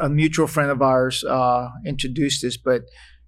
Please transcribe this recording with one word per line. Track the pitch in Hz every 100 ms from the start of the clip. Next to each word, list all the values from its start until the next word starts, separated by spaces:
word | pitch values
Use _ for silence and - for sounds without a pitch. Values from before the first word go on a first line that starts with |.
a | 143
mutual | 147 156 156 151
friend | 156 143
of | 131
ours, | 135 131 127 127
uh, | - 131 127 123 123 123 151
introduced | 131 131 127 143 131
us, | 123 123
but | 135 123 117 - - -